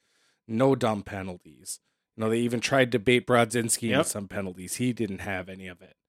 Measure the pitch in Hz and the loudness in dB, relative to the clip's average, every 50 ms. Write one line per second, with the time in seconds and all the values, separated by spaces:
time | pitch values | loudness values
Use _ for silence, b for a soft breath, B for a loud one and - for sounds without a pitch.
0 | _ _ _ _ _ _ _ _ _ - 113 110 131 135 135 123 127 113 110 101 | _ _ _ _ _ _ _ _ _ -4 0 2 4 4 4 4 2 0 0 0
1 | 95 - - 98 95 95 90 90 _ 90 73 62 90 - - - _ _ _ _ | -4 -8 -10 -10 -8 -8 -10 -12 _ -20 -20 _ -16 -14 -14 -14 _ _ _ _
2 | _ _ _ - 110 110 113 117 120 120 120 120 107 - 139 139 131 120 113 123 | _ _ _ -4 -2 0 2 2 2 0 0 -2 -2 2 4 4 4 4 2 0
3 | 98 127 123 123 120 - 123 120 117 110 107 120 113 117 - - - 117 123 135 | 4 4 4 4 4 4 4 4 4 4 2 -2 0 0 -2 -2 0 0 2 2
4 | 165 - - 107 101 92 - 107 98 95 90 92 92 90 - - 123 127 120 107 | 2 0 -2 -8 -8 -8 -8 -8 -6 -8 -8 -10 -12 -10 -6 -4 -2 -2 -2 -2
5 | 113 98 98 90 87 101 98 92 90 92 95 95 95 92 90 85 - 76 _ _ | -4 -4 -4 -6 -6 -6 -6 -6 -6 -10 -14 -14 -14 -16 -16 -18 -20 -20 _ _
6 | _ | _